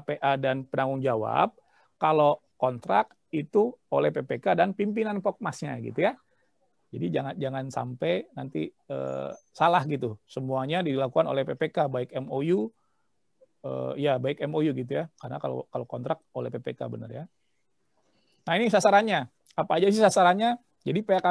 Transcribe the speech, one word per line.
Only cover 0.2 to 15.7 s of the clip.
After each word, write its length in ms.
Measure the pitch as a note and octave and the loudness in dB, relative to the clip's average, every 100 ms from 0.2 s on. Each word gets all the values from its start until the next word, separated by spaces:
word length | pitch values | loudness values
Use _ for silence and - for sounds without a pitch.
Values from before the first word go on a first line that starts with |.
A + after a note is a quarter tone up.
| C#3 C3+ | 0 2
dan 240 | C3+ C3+ C3 | 0 -2 -4
penanggung 400 | C#3 C3+ C3+ C3 | -2 -2 0 0
jawab, 480 | A2+ A2 B2 G3+ - _ _ _ _ | 0 0 2 0 -2 _ _ _ _
kalau 400 | D#3 D#3 D3 D3+ _ _ | 2 4 4 2 _ _
kontrak 560 | C3 A#2+ - G#3 A3 _ _ | -2 -2 0 0 0 _ _
itu 460 | D#3+ D3+ G#3 A#3+ - _ | -6 0 0 0 -2 _
oleh 180 | C#3 D3+ | 0 0
P 140 | D3+ C3 | -2 -6
P 160 | B2+ | -4
K 140 | - F3 | 0 2
dan 160 | F#3 | 2
pimpinan 480 | F#3+ G#3 G#3+ G#3+ G3+ | 0 -2 -2 -4 -2
Pokmasnya 560 | G3+ - F3+ - D3+ A#2+ | -4 -4 -8 -8 -8 -8
gitu 240 | A2+ A2+ G3 | -8 0 0
ya. 80 | B3+ _ _ _ _ _ _ _ | -2 _ _ _ _ _ _ _
Jadi 240 | A#2+ F3 | -6 -4
jangan, 220 | D3+ C3+ - | -2 -4 -6
jangan 280 | C3+ C3+ C3+ | -6 -6 -6
sampai 560 | B2+ B2 B2+ D#3+ F3+ - | -6 -8 -4 -2 -2 -4
nanti, 380 | - D#3+ D#3 D#3 | -12 -8 -6 -8
eh, 600 | - _ C3+ C3+ C3+ C#3 - _ | -10 _ -8 -6 -6 -8 -12 _
salah 300 | - D#3+ E3+ D3 | 0 2 2 0
gitu. 320 | C#3 B2 G#2+ _ | -4 -4 -8 _
Semuanya 560 | - C3 C3 C3+ E3+ | -10 -4 -4 -2 -2
dilakukan 480 | E3+ C3+ C3 D#3+ C3+ | -2 -2 0 0 2
oleh 160 | C3+ C3+ | 0 -2
P 80 | |
P 160 | C#3+ D#3+ | -4 -4
K, 160 | - D3 | 0 -2
baik 240 | C3 B2+ C3 | -2 -6 -8
M 160 | C#3 | -6
O 100 | C3+ | -4
U, 300 | D#3 F#3+ A3+ - _ _ _ _ _ _ _ _ C3+ | 0 0 0 -10 _ _ _ _ _ _ _ _ -8
eh, 260 | C3 B2+ C3+ | -6 -6 -2
ya 160 | C#3+ B2+ | 0 0
baik 240 | C3 D3 | -2 -4
M 140 | D3 D#3 | -4 0
O 80 | |
U 80 | D3+ | 0
gitu 180 | C3 B2+ C#3+ | -2 -4 -6
ya. 80 | D#3+ _ | -6 _
Karena 180 | - C#3 | -12 -8
kalau, 300 | C3+ B2+ | -6 -6
kalau 160 | - | -8